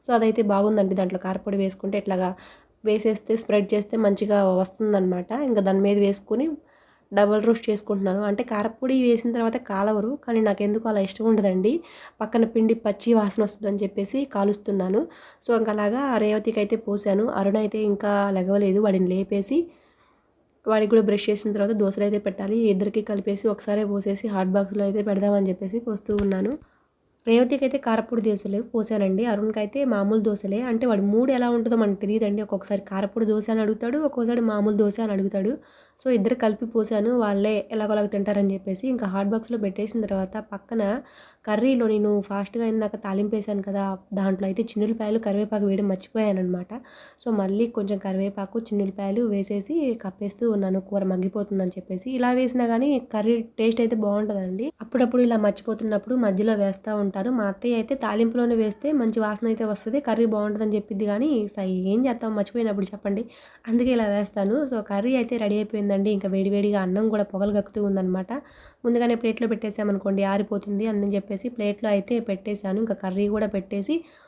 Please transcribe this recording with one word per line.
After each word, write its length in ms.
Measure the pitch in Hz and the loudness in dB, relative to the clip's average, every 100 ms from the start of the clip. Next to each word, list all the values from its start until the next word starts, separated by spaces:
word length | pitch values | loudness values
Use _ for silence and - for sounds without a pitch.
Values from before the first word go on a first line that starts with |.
So 80 | - | 2
అదైతే 300 | 240 220 220 208 | 2 4 2 2
బాగుందండి. 500 | 196 208 214 196 190 | 4 4 2 2 2
దాంట్లో 260 | 185 185 | -2 -2
కారపొడి 380 | 185 190 - 196 | -4 -6 -4 -2
వేసుకుంటే 380 | 190 190 196 202 | -2 -2 -4 -4
ఇట్లాగా 300 | 196 185 185 185 - - _ _ | -2 -2 -2 -4 -14 -20 _ _
వేసేస్తే, 500 | 214 214 220 214 - 226 | 0 0 2 -2 -2 -2
స్ప్రెడ్ 320 | 226 208 202 | 2 0 2
చేస్తే 260 | 208 208 - | 0 0 2
మంచిగా 420 | 214 196 208 208 190 185 | 2 2 2 4 4 2
వస్తుందన్నమాట. 760 | 185 - 214 202 185 180 180 233 | 0 -2 0 2 2 0 -4 -4
ఇంకా 180 | 285 220 | 0 2
దాని 220 | 190 190 | 2 4
మీద 140 | 196 202 | 4 4
వేసుకుని 480 | 202 202 - 220 302 294 _ _ _ _ _ | 2 0 -2 -2 -2 -4 _ _ _ _ _
డబల్ 300 | 202 202 214 | 2 4 4
రోస్ట్ 220 | 220 226 - | 4 2 2
చేసుకుంటున్నాను. 540 | 208 - 208 196 185 | -2 0 -2 0 0
అంటే 200 | 208 202 | 0 -2
కారపొడి 520 | 247 214 214 226 262 262 | -2 -2 -4 -2 0 2
వేసిన 300 | 247 233 240 | 4 4 2
తర్వాత 260 | 233 226 233 | 0 0 -2
కాలవరు, 480 | 247 196 202 214 214 285 | -4 -2 0 0 0 -4
కానీ 200 | - 226 | -2 2
నాకెందుకు 440 | 220 196 208 214 226 | 2 2 0 0 0
అలా 140 | 214 | 0
ఇష్టం 240 | 196 - 226 | 0 0 2
ఉండదండి. 480 | 220 196 185 190 320 - - - _ | 4 4 2 2 0 -4 -20 -20 _
పక్కన 260 | 214 233 226 | -2 2 2
పిండి 300 | 226 220 226 | 4 2 2
పచ్చి 360 | 214 202 - | 0 -2 4
వాసన 280 | 233 208 196 | 4 4 0
వస్తుందని 360 | 208 - 214 202 | -2 -2 -4 -2
చెప్పేసి 380 | 196 196 196 269 277 | -2 -4 -4 -2 -4
కాలుస్తున్నాను. 760 | 202 202 202 214 202 185 202 339 - - - | 0 0 0 -2 -2 2 0 -2 -8 -20 -20
So 100 | - 233 | 0 0
ఇంక 140 | 220 | 2
అలాగా 320 | 214 208 240 277 233 | 0 0 0 0 0
రేవతికి 420 | 214 214 214 220 | 2 0 0 -2
అయితే 160 | 208 220 | 0 -2
పోసాను. 480 | 220 202 202 196 226 | -2 -4 0 2 2
అరుణ్ 260 | - 196 214 | 0 0 2
అయితే 200 | 214 220 | 0 0
ఇంకా 300 | 214 202 208 202 202 | 0 0 0 2 2
లెగవలేదు, 500 | 190 185 202 202 190 | 0 2 2 4 4
వాడిని 280 | 214 190 185 | 4 4 2
లేపేసి 500 | 185 196 202 196 294 339 - _ _ _ _ _ _ _ _ - | 0 0 -2 0 0 -2 -6 _ _ _ _ _ _ _ _ 0
వాడికి 260 | 214 214 | 2 4
కూడా 120 | 226 214 | 4 4
బ్రష్ 200 | 208 - | 0 0
చేసిన 240 | 208 214 | -2 -2
తర్వాత 200 | 208 202 220 | 0 0 2
దోశలు 280 | 196 196 202 | 0 2 0
అయితే 140 | 208 | 0
పెట్టాలి. 400 | 208 190 196 220 226 | -2 -4 -2 2 2
ఇద్దరికి 360 | 190 208 208 | 2 2 -2
కలిపేసి 420 | 214 208 196 202 226 | -2 -4 -2 -2 0
ఒకసారే 360 | 208 - 208 208 | -2 -2 -2 0
పోసేసి 420 | 202 202 196 226 | -2 -2 -4 -2
హాట్ 260 | 202 185 | -2 2
బాక్స్‌లో 320 | 190 196 202 202 | 2 0 0 0
అయితే 180 | 208 | 0
పెడదామని 460 | 208 196 202 202 190 | 0 2 2 2 2
చెప్పేసి 300 | 185 196 226 | -2 -4 -6
పోస్తూ 320 | 233 208 - 208 | -4 -6 -2 0
ఉన్నాను. 360 | 202 190 196 294 - _ _ _ _ _ - | 0 0 -2 -4 -10 _ _ _ _ _ 2
రేవతికి 360 | 233 254 277 269 | 4 4 2 0
అయితే 120 | 269 | -2
కారపొడి 420 | - 226 220 226 | 0 0 0 -2
దోశలే 360 | 214 208 202 196 233 | 0 -2 -2 -4 -2
పోసానండి. 580 | 233 220 214 196 190 240 | -4 -2 0 2 2 0
అరుణ్కి 340 | 208 214 214 | 0 -2 -2
అయితే 180 | 208 269 277 | -4 -2 0
మామూలు 360 | 208 202 220 | 2 2 2
దోశలే. 380 | 214 202 196 202 | 2 0 -2 -2
అంటే 220 | 254 226 254 | 0 0 2
వాడి 160 | 208 202 | 2 2
మూడ్ 260 | 214 254 | 2 4
ఎలా 160 | 262 247 | 2 2
ఉంటుందో 280 | 240 226 226 | 2 2 2
మనకు 200 | 214 196 | 2 0
తెలియదండి. 400 | 202 214 214 202 | 0 0 0 -2
ఒక్కొక్కసారి 420 | 208 196 - 202 202 | -4 -6 -4 -6 -4
కారపొడి 400 | 190 202 233 220 | -4 -4 0 0
దోశ 220 | 214 214 | 0 0
అని 120 | 220 | 0
అడుగుతాడు, 340 | 214 220 233 285 | 0 -2 -2 0
ఒక్కొక్కసారి 440 | 302 254 233 240 233 | -2 -2 0 2 0
మామూలు 320 | 208 208 208 | 2 0 2
దోశ 200 | 208 202 | 2 2
అని 140 | 226 196 | -2 0
అడుగుతాడు. 380 | 196 196 190 285 - - _ _ | -2 0 -2 -4 -8 -20 _ _
So 80 | 262 | 0
ఇద్దరు 260 | 247 196 247 | 2 2 2
కలిపి 300 | 220 208 226 | 0 0 -2
పోసాను, 440 | 226 214 220 214 247 | -2 0 0 2 2
వాళ్ళే 360 | 214 196 208 214 - | 2 2 2 0 -2
ఎలాగోలాగ 360 | 226 214 214 208 | -4 0 0 0
తింటారని 440 | 202 202 202 202 | -2 0 2 2
చెప్పేసి. 320 | 196 190 185 262 | 0 -4 -6 -2
ఇంకా 180 | 247 208 | -2 -2
హాట్ 220 | 190 202 | -2 0
బాక్స్‌లో 260 | 220 226 240 | -2 -2 -4
పెట్టేసిన 400 | 202 190 214 226 | -4 -4 -4 -4
తర్వాత 360 | 214 196 190 214 214 | -2 -2 -4 -6 -10
పక్కన 360 | 196 _ 226 202 233 285 - - _ | -14 _ -2 0 -2 -6 -20 -20 _
కర్రీలో 420 | - 214 240 262 226 | -2 2 2 4 2
నేను 240 | 214 208 208 | 2 2 0
ఫాస్ట్గా 440 | 196 202 196 233 226 | -2 -6 -6 -4 -2
ఇందాక 280 | 220 208 208 | 0 -2 -4
తాలింపు 360 | 208 190 214 220 | -4 -2 -2 -2
వేసాను 280 | 208 202 | -2 -4
కదా, 200 | 196 196 196 190 _ | -4 -4 -4 -6 _
దాంట్లో 320 | 196 196 190 190 | -2 0 0 -2
అయితే 140 | 190 | -2
చిన్నులపాయలు, 560 | 226 - 214 226 214 220 | -4 0 -2 -2 0 0
కరివేపాకు 460 | 220 196 214 214 202 | 0 -2 0 0 0
వేయడం 220 | 190 202 | 0 0
మర్చిపోయానమాట. 840 | 190 - 226 214 190 185 175 180 233 - - - _ | -2 -4 -2 0 0 0 -4 -6 -14 -16 -20 -20 _
So 100 | - | -2
మళ్ళీ 340 | 214 190 196 233 | 0 2 0 0
కొంచెం 280 | 233 196 202 | -2 -2 -4
కరివేపాకు, 600 | 196 190 196 202 196 233 | -2 -2 -2 -4 -6 -6
చిన్నులపాయలు 640 | 226 208 196 190 196 208 240 | -4 -2 -2 -4 -4 -2 0
వేసేసి 480 | 202 190 202 190 320 277 226 | 0 -2 -4 -2 -2 -2 -2
కప్పేస్తూ 460 | 196 - 202 - 240 | -6 -8 -10 -2 0
ఉన్నాను, 300 | 214 190 190 190 | 0 0 -2 -2
కూర 180 | 202 | -2
మగ్గిపోతుందని 680 | 190 185 185 208 202 196 185 185 | 0 0 -2 -4 -4 -2 -2 -6
చెప్పేసి. 320 | 180 185 254 | -10 -10 -6
ఇలా 200 | 262 247 | -2 0
వేసినా 320 | 247 254 247 233 | 2 0 0 0
కానీ 220 | 226 277 269 247 | 2 2 0 -2
కర్రీ 260 | 220 208 233 226 - | -2 0 0 -2 -2
టేస్ట్ 260 | 226 226 | 0 2
అయితే 160 | 226 226 | 0 2
బాగుంటుందండి. 720 | 208 202 214 202 185 185 254 - | 0 0 -2 -4 -4 -4 -6 -10
అప్పుడప్పుడు 420 | - 254 240 247 | -6 0 2 4
ఇలా 160 | 247 226 | 4 4
మర్చిపోతున్నప్పుడు 800 | 208 202 - 220 220 214 208 254 | 2 0 -4 -4 -2 -2 -2 0
మధ్యలో 380 | 226 190 214 214 | 2 2 2 2
వేస్తూ 340 | 196 190 - 214 | 0 -2 -4 -2
ఉంటాను. 360 | 202 190 202 | -2 -2 -2
మా 140 | 254 208 | 0 -2
అత్తయ్య 320 | 190 240 233 | -2 -2 -2
అయితే 140 | 226 269 | -2 -4
తాలింపులోనే 600 | 226 208 233 233 240 233 | -2 0 0 2 0 2
వేస్తే 300 | 214 202 277 | 0 -2 -2
మంచి 260 | 302 226 226 | 0 0 0
వాసన 280 | 214 208 233 | -2 -2 -2
అయితే 180 | 220 226 | -2 -2
వస్తది, 340 | 208 - 262 | -4 -2 -4
కర్రీ 260 | 285 220 226 | 0 2 2
బాగుంటుందని 480 | 214 208 208 220 208 | 2 -2 -2 0 -2
చెప్పిద్ది. 320 | 208 196 208 | -4 -4 -2
కానీ 240 | 202 285 262 208 | 0 0 0 -2
సై-, 240 | - 190 185 190 | -4 -4 -2 0
ఏం 140 | 208 | 2
చేస్తాం 320 | 262 240 226 214 | 0 -2 -4 -2
మర్చిపోయినప్పుడు 540 | 202 240 226 202 190 | -2 -2 -2 -2 -4
చెప్పండి, 360 | 202 202 196 233 - - - - | -4 -4 -4 -6 -14 -20 -20 -2
అందుకే 280 | 226 240 | 2 2
ఇలా 160 | 240 214 | 2 2
వేస్తాను. 480 | 202 202 208 196 247 285 | 0 -2 -2 0 0 0
So 100 | 240 | -4
కర్రీ 320 | 208 202 226 262 | -2 -2 0 0
అయితే 200 | 233 240 | 0 -2
రెడీ 200 | 208 208 | 0 0
అయిపోయిందండి. 260 | 214 220 202 196 196 | -2 -2 0 0 2
ఇంకా 180 | 202 196 | 0 0
వేడివేడిగా 500 | 190 190 202 208 208 | 0 0 2 2 0
అన్నం 240 | 185 190 220 | 0 0 0
కూడా 160 | 220 202 | 0 -2
పొగలు 280 | 190 202 | 0 0
కక్కుతూ 280 | 208 202 - | 0 -2 -2
ఉందన్నమాట. 480 | 202 190 185 180 185 254 - - - _ | -2 0 0 -2 -4 -8 -10 -20 -20 _
ముందుగానే 340 | 240 240 240 233 | 0 2 2 2
ప్లేట్లో 320 | 233 220 226 | 0 -2 -2
పెట్టేసామనుకోండి 760 | 214 220 202 208 202 196 196 | -2 -4 -4 -2 -2 0 0
ఆరిపోతుంది, 600 | 196 196 214 202 202 202 226 | 0 0 0 -4 -4 -2 -2
అందుకని 260 | 214 202 196 | 0 0 -2
చెప్పేసి 180 | 196 196 247 | -4 -8 -8
ప్లేట్లో 380 | 247 208 208 220 | -4 -4 -2 0
అయితే 260 | 202 196 233 | 0 0 -2
పెట్టేశాను. 580 | 226 190 196 208 196 190 | -2 -6 -4 -6 -4 -2
ఇంకా 160 | 226 202 | -2 -2
కర్రీ 300 | 190 190 208 | -4 -2 0
కూడా 200 | 208 208 | 0 -2
పెట్టేసి 440 | 202 190 202 196 320 330 - | -2 -4 -6 -2 -4 -4 -20